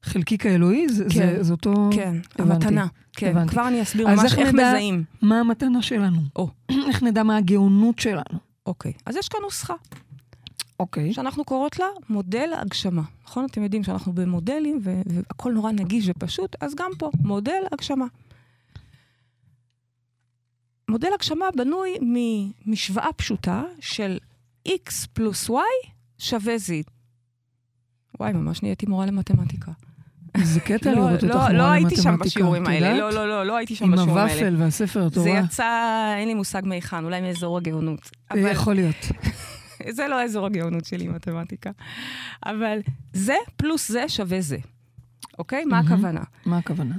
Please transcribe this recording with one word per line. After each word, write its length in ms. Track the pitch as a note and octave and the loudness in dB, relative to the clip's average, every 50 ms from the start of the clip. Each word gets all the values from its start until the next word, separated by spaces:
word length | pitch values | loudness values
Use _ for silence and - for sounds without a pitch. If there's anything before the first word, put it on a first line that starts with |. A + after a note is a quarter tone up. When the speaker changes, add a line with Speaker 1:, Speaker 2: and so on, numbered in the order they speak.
| - | -8
Speaker 1:
החלקיק 420 | - - G3 E3 - A3+ G3+ - | -2 -2 -2 0 0 -2 0 2
האלוהי? 440 | G#3 F#3 F3 F3 F3 G3+ C#4 F4 D#4 | 2 4 6 6 6 4 4 2 2
זה, 140 | A#3+ G#3 G3 | 2 0 2
Speaker 2:
כן. 60 | G#3 | 2
Speaker 1:
זה, 340 | E3 E3 F3+ F3+ F3 F#3+ G3 | 4 4 4 4 4 2 2
זה 80 | E3 E3+ | 2 0
אותו 360 | E3 - G#3 G3+ G#3 G#3 G3+ G#3 | 2 2 2 4 4 4 4 2
Speaker 2:
כן, 220 | G#3 G3 F#3 E3+ E3 F3 - - - | 2 0 0 -2 -4 -6 -8 -4 2
Speaker 1:
הבנתי. 260 | F#3 E3+ E3+ E3 D#3+ | 4 4 4 4 4
Speaker 2:
המתנה. 220 | G#3+ G#3 G#3 G3 E3+ - _ _ _ - | 4 4 2 2 0 -4 _ _ _ -10
כן, 160 | - G#3 F#3+ | -4 -2 2
Speaker 1:
הבנתי. 180 | E3 F3 E3 D#3+ | 2 2 2 2
Speaker 2:
כבר 160 | D#3+ A#3+ A#3+ | 2 0 0
אני 140 | B3+ B3 A#3+ | 2 0 0
אסביר 280 | G#3+ - - G#3+ A3+ G#3+ | 0 0 0 2 4 6
Speaker 1:
אז 100 | G3+ G3+ | 6 6
Speaker 2:
ממש 120 | A3 B3+ | 6 6
Speaker 1:
איך 80 | B3+ C#4+ | 6 4
Speaker 2:
איך 140 | C#4 C4+ B3+ | 4 6 6
Speaker 1:
נדע 160 | - B3+ A#3+ | 6 6 6
Speaker 2:
מזהים. 340 | - - G#3 G#3 F#3 F3 D#3+ - - - | 4 4 2 0 0 -2 -2 -4 -4 0
Speaker 1:
מה 180 | - G#3 A3 A3+ | 2 4 4 4
המתנה 420 | A#3 A#3 A3+ A3+ D4 C4 B3 B3 | 2 2 0 0 0 0 0 0
שלנו? 400 | G#3+ - C4 A3 G3+ F#3+ F3 E3 D#3 C#3 - | 0 0 0 0 2 2 2 2 0 -2 -4
Speaker 2:
או. 140 | - F#3 D#3+ - _ _ | -4 -6 -6 -6 _ _
Speaker 1:
<clears throat> 220 | - C4 C4+ C#4 C#4 | -2 -2 0 2 2
איך 140 | B3+ - B3+ | 0 2 2
נדע 200 | A#3+ G#3+ A3 A3 | 2 2 4 2
מה 140 | A3 G#3+ | 4 4
הגאונות 640 | G#3+ G3+ F3 G3+ G3+ G3 G3 G3 G3+ G#3+ A#3 A#3 - | 2 4 4 4 6 6 6 6 6 6 4 2 2
שלנו? 400 | - A3 G3+ D#3 D3 - - - _ _ _ _ _ | -2 -2 -2 -2 -6 -6 -10 -10 _ _ _ _ _
Speaker 2:
אוקיי, 280 | - F3+ _ - - - - _ | -8 -8 _ -8 -10 -10 -10 _
אז 100 | - A#3 | -8 -6
יש 120 | F4 G4 - | -6 -6 -6
כאן 100 | - G#4+ G4+ | -6 -8 -8
נוסחה. 300 | G4+ - - - - F4 E4 _ - - - _ _ - - _ _ - _ _ - - _ - _ _ _ | -6 -8 -8 -8 -8 -10 -10 _ -20 -20 -20 _ _ -20 -20 _ _ -20 _ _ -20 -16 _ -16 _ _ _
Speaker 1:
אוקיי. 340 | F3+ F3+ - D3+ D3 D#3 A3 | -6 -4 -2 -2 -2 -2 -2
Speaker 2:
שאנחנו 300 | - B3+ C4+ C4+ D4 D4 | -2 -4 -6 -4 -6 -4
קוראות 340 | - C4+ C4 C#4 D4 - - | -2 -2 -2 -2 -2 -2 -2
לה 60 | F4+ F#4+ G4+ F#4+ - - | -4 -4 -4 -8 -6 -4
מודל 400 | G#3+ G3+ F#3+ F3+ F#3+ A#3 C#4+ E4 E4 - | -2 -2 -2 -2 -2 -2 -2 -2 -4 -4
הגשמה. 400 | - G3 - - - G3 F3 E3 D#3 D3+ - _ _ | -6 -6 -6 -4 -4 -2 -2 -2 -2 -4 -10 _ _
נכון? 200 | - - B3 C4 | -10 -6 -6 -6
אתם 180 | C4+ - G#3+ G#3 | -4 -4 -4 -4
יודעים 200 | G3+ G3 A3 G3+ | -2 -2 -2 -2
שאנחנו 300 | F#3+ F#3 F#3+ - F#3+ F3 | -2 -4 -4 -4 -4 -2
במודלים, 680 | F3 F3+ F3+ F3+ E3 E3 G3+ C#4 D#4 D#4 D4 D4+ C#4+ G3 | -2 -2 0 -2 -2 -2 -2 -2 -2 -2 -2 -2 -2 -2
ו-, 180 | F#3 F#3 F#3 F#3+ | -2 -4 -4 -2
והכל 460 | G3 E3+ F3+ F#3 - - - - B3+ A#3+ | -2 -2 -4 -4 -6 -10 -8 -4 -2 0
נורא 180 | G#3+ G#3 A3 | 0 0 0
נגיש 340 | A3 G#3 F#3+ E3+ G3+ A#3+ G#3 F3+ | -2 -2 -2 0 0 0 0 0
ופשוט, 460 | F3 - - E3+ - - F#4+ - - - | -2 -2 -6 -6 -4 -6 -6 -6 -6 -8
אז 140 | D4 C#4+ D4 | -8 -8 -6
גם 160 | C#4+ F4 F#4 F#4+ | -6 -6 -6 -6
פה, 120 | - E4 D4+ C#4+ - - | -6 -6 -2 0 0 2
מודל 380 | G3+ G3+ G3+ G#3 C4 E4+ F#4+ F#4+ - | 2 0 -2 -2 -2 -2 -2 -4 -4
הגשמה. 340 | - C#4 - - C#4+ C4+ C4 B3 _ _ _ _ - _ _ _ _ _ _ _ _ - _ _ _ _ _ _ _ _ _ _ _ _ _ _ _ _ _ _ _ _ _ _ _ _ _ _ _ _ _ _ _ _ _ _ _ _ _ _ _ _ _ - | -8 -8 -6 -4 -4 -4 -4 -6 _ _ _ _ -20 _ _ _ _ _ _ _ _ -20 _ _ _ _ _ _ _ _ _ _ _ _ _ _ _ _ _ _ _ _ _ _ _ _ _ _ _ _ _ _ _ _ _ _ _ _ _ _ _ _ _ -4
מודל 200 | A3 A3+ B3+ F4+ G4+ | -2 0 0 0 -2
הגשמה 300 | G4 - - D#4+ D#4+ F#4+ F#4+ F#4 | -2 -2 -4 -2 -2 -2 -2 -2
בנוי 400 | B3+ A#3+ C4 D#4+ F#4 F#4+ F#4 F4+ - | 0 -2 0 -2 -2 -2 -4 -4 -2
ממשוואה 1120 | C4 A#3 A#3+ A#3+ A#3+ A#3 A3+ G#3 G3 G3 G#3+ _ - G#3 A3 - - - F#3+ - - D#4 D#4 | -2 0 0 0 0 -2 -2 -2 -4 -6 -10 _ -4 -4 -2 -2 -2 -4 -4 -2 -2 -4 -4
פשוטה 500 | - - - A3 - - F3+ F3+ G#3 C#4 F4 F4+ D#4 | -4 -6 -6 -6 -4 -2 -2 -2 -2 -4 -8 -12 -14
של 380 | - - - - G#3+ F#3+ F#3 - _ _ _ _ _ _ _ _ _ | -12 -10 -6 -6 -4 -4 -6 -6 _ _ _ _ _ _ _ _ _
X 40 | - F#4 F#4 _ - - - - - _ | -4 -4 -4 _ -8 -10 -10 -10 -8 _
פלוס 360 | - A3 G#3+ F#3+ - - - | -4 -2 -2 -2 -4 -4 -2
Y 40 | A3+ C4+ F4+ A4 C5 B4+ B4 - - _ _ _ _ | 0 0 0 0 0 -2 -4 -6 -20 _ _ _ _
שווה 380 | _ - - B3 A#3 G3+ A#3 A#3 | _ -8 -4 -4 -2 -2 -2 -2
Z. 340 | A3+ F#3+ - E3+ D3+ D#3 - _ _ _ _ _ _ _ _ _ _ _ _ _ _ _ _ _ _ _ _ _ _ _ _ - - | -2 -4 -4 -4 -6 -6 -8 _ _ _ _ _ _ _ _ _ _ _ _ _ _ _ _ _ _ _ _ _ _ _ _ -14 -8
וואי, 140 | G#3 G#3+ G#3 | -6 -2 -2
ממש 300 | E3+ D3+ D#3 E3+ - - | -2 -2 -2 -4 -4 -4
נהייתי 220 | G3+ F#3+ - - | -6 -4 -4 -4
מורה 200 | G3+ G3 F#3 F#3+ | -2 -2 -2 -2
למתמטיקה. 680 | G3 G3+ G3 F#3 - - - F3+ - - - - - D#3+ - - - - - - - _ _ - - _ | -2 -2 -2 0 2 2 2 2 0 -4 -6 -10 -12 -14 -16 -20 -20 -20 -20 -20 -20 _ _ -20 -4 _
Speaker 1:
זה 220 | A3 F#3 E3 D#3+ E3 | 2 2 4 4 2
קטע 320 | - - G#3 A3+ - G3 | 2 0 -2 2 2 4
Speaker 2:
לא, 40 | A3 | 4
Speaker 1:
לראות 240 | A3 G3 F3+ F3 E3+ | 6 4 4 4 4
את 40 | - | 2
Speaker 2:
לא, 100 | - A#3+ | 2 4
Speaker 1:
החמורה 200 | B3+ C4 B3 F3+ | 4 4 6 6
Speaker 2:
לא 180 | E3+ F3 F3+ | 6 6 6
הייתי 240 | - - E3+ E3+ - | 6 6 6 4 4
שם 140 | - F3+ F3 | 4 4 4
Speaker 1:
למתמטיקה, 160 | E3+ E3 F#3 | 4 4 2
Speaker 2:
בשיעורים 380 | F#3+ - G#3+ F#3+ F3 F3 F3 F3+ | -2 0 2 2 4 4 2 2
Speaker 1:
את 40 | |
Speaker 2:
האלה. 200 | - E3 D#3 E3+ | 2 2 2 4
Speaker 1:
יודעת? 120 | F#3 A3+ - | 2 2 2
Speaker 2:
לא, 100 | G#3+ G#3+ | 0 0
לא, 180 | G#3+ G#3+ G#3+ G#3 | -2 -2 -2 -2
לא, 160 | G#3+ G3+ F#3+ | -2 -2 -2
לא 100 | F#3+ A3 | -2 -2
הייתי 200 | A#3 A#3 A#3 A3+ | -2 -4 -4 -6
שם 100 | G#3 A3 | 0 4
Speaker 1:
עם 60 | F#3 | 4
Speaker 2:
בשיעורים 260 | F3 F3+ F3+ D#3+ D#3+ | 6 6 4 4 4
האלה. 140 | F#3+ G#3 A3 | 4 4 2
Speaker 1:
הוואפל 240 | D#3 D3+ - F#3+ F3 | 2 2 2 2 2
והספר 420 | D#3+ E3 D#3+ D3+ - G#3+ F#3+ - G#3+ | 2 2 2 2 0 -2 -2 0 0
Speaker 2:
זה 80 | F#3 | 0
Speaker 1:
התורה. 320 | E3 C#3+ - E3+ E3+ F3+ G3+ | 2 2 2 2 2 4 2
Speaker 2:
יצא, 720 | F#3+ E3+ - - A#3+ A3+ A#3 A#3 A#3 A3+ A3 A3 A3 G#3+ G#3 | 2 0 0 -2 -2 0 0 0 0 0 0 0 0 0 -2
אין 100 | G3+ G#3+ | -2 -2
לי 60 | A3+ A3+ | -2 -2
מושג 280 | G#3+ G3 - - G3 F#3+ | -2 -4 -4 -6 -6 -4
מהיכן, 380 | F#3+ F#3 F3 E3+ - - E3+ D#3+ | -4 -6 -6 -6 -8 -8 -6 -6
אולי 180 | E3 F3+ F3+ | -4 -4 -4
מאזור 360 | F#3 F3+ F3+ F3 F3 E3+ F3 | -4 -4 -4 -4 -4 -4 -4
הגאונות. 540 | F3+ F3 E3 D#3+ D#3+ D#3+ D#3+ D#3 D3+ - - - _ _ _ | -4 -4 -4 -4 -4 -4 -4 -6 -8 -10 -18 -20 _ _ _
Speaker 1:
אה, 100 | G3+ G#3 | 0 2
Speaker 2:
אבל 100 | G3 G3+ | 2 2
Speaker 1:
יכול 220 | G3 D3 - G#3+ G3+ | 2 0 0 2 2
להיות. 220 | G3 F3+ E3 D#3 - - - - - - - - - - - | 2 2 0 0 -2 -4 -8 -6 -4 -4 -4 -4 -4 -14 -16
Speaker 2:
<laughs> 480 | - - - - - - - - A3+ | -18 -20 -20 -20 -20 -16 -14 -10 -6
זה 100 | A#3 C#4+ | -6 -4
לא 160 | C#4+ C#4 B3+ A#3+ | -2 0 -2 -2
אזור 220 | A#3+ G#3+ G#3+ F#3+ | -2 -2 -2 -2
הגאונות 400 | G3 G#3 F3 E3 E3+ E3+ E3+ D#3+ | -2 -2 -2 -2 -2 -4 -4 -6
שלי, 220 | - - F3+ F3 | -6 -8 -8 -6
מתמטיקה. 640 | E3+ E3+ E3+ - F3+ E3 E3 E3 - - - - - G3+ _ - - - - B3+ B3+ - - - - - - - | -6 -8 -8 -6 -8 -6 -6 -8 -10 -12 -12 -12 -14 -14 _ -18 -18 -16 -14 -14 -14 -14 -14 -14 -16 -16 -10 -8
אבל 340 | - G#3+ G#3+ A3+ A3 G#3+ G#3+ G3+ - - - - - - | -8 -6 -4 -2 -2 -2 -4 -4 -6 -8 -8 -14 -10 -6
זה 220 | F3+ F#3+ G#3+ C#4 F#4+ A#4 - - | -4 0 0 0 0 -2 -4 -8
פלוס 360 | - C#4+ D4+ E4 D4+ - - | -4 -2 -2 -2 -2 -2 -4
זה 180 | G#3+ A#3+ B3+ D#4 | -4 -4 -4 -4
שווה 320 | - - G#3 F3 F#3 F#3+ | -4 -4 -4 -2 -2 -4
זה. 160 | F#3 D3 C3+ - B2+ - _ _ _ _ _ - - _ _ _ - - _ - | -2 -4 -6 -8 -8 -14 _ _ _ _ _ -20 -20 _ _ _ -20 -20 _ -14
אוקיי? 260 | E3+ - C4 C4+ E4 | -10 -6 -6 -4 0
מה 160 | D4+ - F3 | 2 2 4
Speaker 1:
מהמם. 120 | E3 D3+ F3 | 4 4 4
Speaker 2:
הכוונה? 300 | F3+ G3+ F3+ E3 D#3+ - - _ _ - | 2 2 0 -2 -6 -8 -10 _ _ -4
Speaker 1:
מה 120 | F3 F3 | -2 -2
הכוונה? 380 | F3 F3 - D3+ - C#3+ A#2+ D3+ | -2 -2 -4 -4 -4 -4 -4 -6